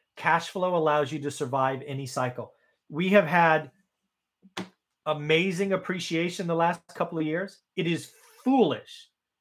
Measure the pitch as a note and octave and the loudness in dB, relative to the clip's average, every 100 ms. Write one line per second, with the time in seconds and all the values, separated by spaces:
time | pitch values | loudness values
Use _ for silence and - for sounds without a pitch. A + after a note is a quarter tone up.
0 | _ - E3 E3 - G3 F3+ F3 D#3 D3 | _ -6 0 0 0 -4 0 2 2 2
1 | C#3 D3+ C#3+ - C3+ C3+ C3 C3+ C#3+ C3+ | 0 -4 -6 -6 -4 0 0 -2 -6 -8
2 | C3 - B2+ B2 G#2+ _ _ _ - D3 | -8 -4 -4 -4 -12 _ _ _ -10 -4
3 | F#3 G3+ E3 F3 E3 D#3 C3 _ _ _ | 4 4 6 6 6 4 0 _ _ _
4 | _ _ _ _ _ - - _ _ _ | _ _ _ _ _ -14 -14 _ _ _
5 | D#3 D3 D3+ D#3+ F#3+ F3 G3 F#3 F#3 F#3 | -6 -4 0 2 2 -2 -2 -2 -4 -8
6 | - E3 F3 F3 E3+ E3 E3+ F3+ - - | -4 -4 -4 -4 -4 0 0 -2 -8 -6
7 | F3 E3 D#3 E3 G3+ - _ - E3+ D#3+ | -6 -4 -4 -4 -6 -14 _ -6 -2 -4
8 | - - _ - B3+ C4+ F3 B2 - - | -6 -20 _ -6 2 4 4 2 -8 -20
9 | - _ _ _ | -20 _ _ _